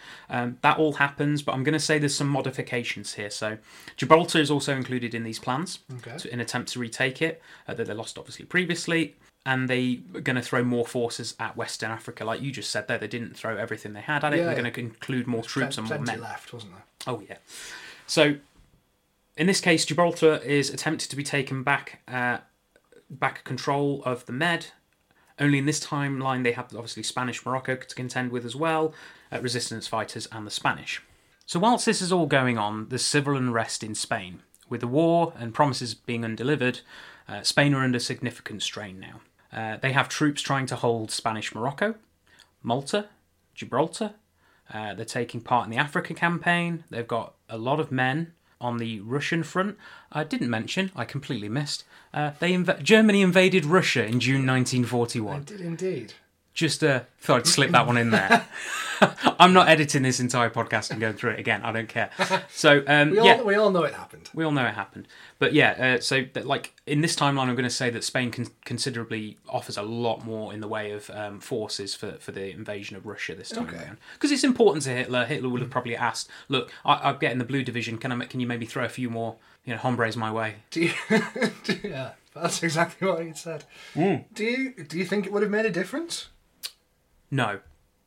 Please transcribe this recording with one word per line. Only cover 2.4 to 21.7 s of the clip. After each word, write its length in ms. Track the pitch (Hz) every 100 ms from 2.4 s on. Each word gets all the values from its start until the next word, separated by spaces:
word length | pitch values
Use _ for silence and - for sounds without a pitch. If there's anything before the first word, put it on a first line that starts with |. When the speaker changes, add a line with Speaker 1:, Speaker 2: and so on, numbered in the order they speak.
| 135 135 127 123 117 - 101
Speaker 1:
here. 160 | - 101
So 280 | - 107 110 - - - -
Gibraltar 420 | 123 160 170 165
is 120 | 143
also 240 | 147 147
included 400 | 135 127 127 117
in 100 | 113
these 140 | 113 110
plans 400 | - 131 185 - - 127
Speaker 2:
Okay. 180 | 117 147
Speaker 1:
to, 140 | -
in 80 | 120
attempt 320 | 117 131 107
to 60 | 123
retake 440 | 117 - 131 131
it, 180 | 160 - - - -
uh, 60 |
that 120 | - 113
they 80 |
lost 240 | 104 110 -
obviously 260 | - -
previously. 720 | - 180 175 170 - 165 156 - _ _ -
And 240 | 131 127
they 300 | 127 127 123 -
are 60 | -
gonna 220 | - 127
throw 200 | 120 131
more 220 | 123 120 117
forces 480 | 127 117 - 113 -
at 160 | 113 -
Western 340 | 110 - 110
Africa, 360 | 113 - - 110
like 160 | 113
you 100 | 139
just 180 | 107 -
said 160 | 107 104
there. 120 | 117
They 100 | 110
didn't 260 | 120 117
throw 220 | - 113 104
everything 380 | 110 107 104
they 80 | 104
had 200 | 104 147
at 120 | 147
it. 20 | 147
Speaker 2:
Yeah, 60 |
Speaker 1:
They're 80 | 170
Speaker 2:
yeah. 180 | 151 120
Speaker 1:
gonna 40 | 117
include 500 | 120 - - 131 123
more 140 | 117
Speaker 2:
There's 120 | 113
Speaker 1:
troops 240 | 139 127 -
Speaker 2:
plen-, 80 | 110
Speaker 1:
and 20 |
more 160 | -
Speaker 2:
plenty 160 | 120 110
Speaker 1:
men. 100 | 113
Speaker 2:
left, 220 | - -
wasn't 200 | 123 104
there? 100 | 90 - - -
Speaker 1:
Oh, 160 | 113 95
yeah. 120 | 98 - - - - - - -
So, 300 | 170 147 147 - _ _ _ _ _ _ _ _ -
in 80 | 170
this 160 | 190
case, 240 | 180 165 -
Gibraltar 500 | 151 175 170 160 151
is 240 | 131 143 139
attempted 400 | - 160 156 -
to 80 | 139
be 60 |
taken 400 | 143 143 135 135
back, 400 | 131